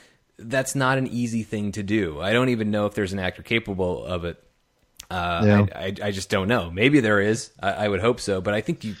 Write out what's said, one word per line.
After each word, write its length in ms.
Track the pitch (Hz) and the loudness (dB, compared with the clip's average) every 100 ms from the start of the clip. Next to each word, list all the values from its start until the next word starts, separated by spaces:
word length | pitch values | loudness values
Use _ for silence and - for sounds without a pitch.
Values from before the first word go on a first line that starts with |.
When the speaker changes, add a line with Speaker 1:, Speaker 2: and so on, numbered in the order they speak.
| _ _ _ - | _ _ _ -20
Speaker 1:
that's 340 | 113 135 131 139 | -4 -2 -2 0
not 220 | 131 131 | 2 2
an 100 | 131 | 0
easy 360 | 120 120 113 | -2 -2 -2
thing 280 | 104 107 104 | -4 -4 -4
to 100 | 107 | -4
do. 360 | 98 107 87 73 | 0 0 0 -2
I 140 | 92 | 0
don't 160 | 117 127 | 2 2
even 220 | 117 107 | 0 0
know 160 | 104 104 | 0 0
if 80 | 107 | 0
there's 180 | 95 | -2
an 60 | 98 | -2
actor 240 | 92 - | -4 -6
capable 600 | - 113 107 92 90 71 | -2 -2 -2 -2 -2 -2
of 220 | 57 90 85 | -4 -6 -6
it. 180 | - _ _ _ _ _ - - | -10 _ _ _ _ _ -20 -10
Uh, 360 | 90 87 87 104 | -6 -2 2 6
Speaker 2:
Yeah. 200 | 101 101 - | 6 4 -2
Speaker 1:
I, 100 | 98 | -8
I, 100 | 98 104 | -6 -6
I 60 | |
just 180 | 98 - | -6 -2
don't 180 | 101 95 | -2 2
know. 240 | 120 85 | 0 -2
Maybe 300 | 90 131 147 | 2 4 6
there 180 | 110 104 | 4 4
is. 300 | 104 113 - - | 4 0 -4 -6
I, 100 | 98 | -4
I 160 | - 104 | -2 -2
would 120 | 95 | 0
hope 180 | 113 120 | 0 0
so, 220 | - 95 | -2 -2
but 120 | 98 104 | -2 -2
I 60 | |
think 220 | 139 - | -4 -6
you, 120 | 110 95 | -8 -12